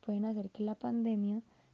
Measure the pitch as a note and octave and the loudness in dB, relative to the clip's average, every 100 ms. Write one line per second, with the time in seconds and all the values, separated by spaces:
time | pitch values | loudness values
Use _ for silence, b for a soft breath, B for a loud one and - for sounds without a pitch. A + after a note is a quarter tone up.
0 | - G3+ G#3+ G#3+ G3 - G#3+ G#3+ B3 A#3 | -2 0 0 -2 -4 -4 -4 -2 -2 0
1 | A3+ G#3 G3+ G#3+ - _ _ | 2 2 2 0 -6 _ _